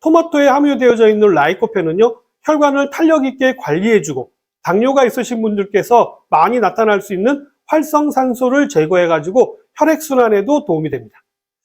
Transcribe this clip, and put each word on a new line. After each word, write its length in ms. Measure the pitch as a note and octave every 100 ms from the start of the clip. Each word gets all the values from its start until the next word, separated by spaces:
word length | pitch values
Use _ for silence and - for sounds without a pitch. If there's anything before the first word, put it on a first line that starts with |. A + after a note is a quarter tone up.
토마토에 460 | D#4+ E4 E4 D4 C#4+
함유되어져 600 | C#4 C#4+ B3+ B3 A3+ A3
있는 240 | G#3+ G#3
라이코펜은요, 880 | D#3 D3+ F#3+ A3+ G3 D#3+ F3 A#3 A3+ _ _
혈관을 480 | - D4+ C#4+ C#4 C#4+
탄력 340 | D4 D#4+ D#4
있게 320 | C4 C4 C4 B3+
관리해주고 760 | - D#3+ G#3+ G#3+ D#3 C3 A#2+ _ _ _
당뇨가 420 | - F#3+ B3+ C4+
있으신 380 | B3 C4 G#3 A#3
분들께서 800 | A3 G3+ G3 G3 - A#3+ - - -
많이 320 | D#3 F3+ B3
나타날 400 | F#3+ - A3 G3+
수 140 | G3+
있는 320 | F#3 A3+ C#4+ - _ -
활성산소를 1000 | D#4 - D4 D4 - C4 A#3+ B3+ C#4 C4+
제거해가지고 920 | E3 D#3 F3+ F3 D#3+ D#3 A#3+ G3+ - _ -
혈액순환에도 880 | D4+ D4+ - C4 A#3 G3+ G3 D4
도움이 260 | C#4+ D#3+ D#3
됩니다. 280 | C3 A#2 _ _ _ _ _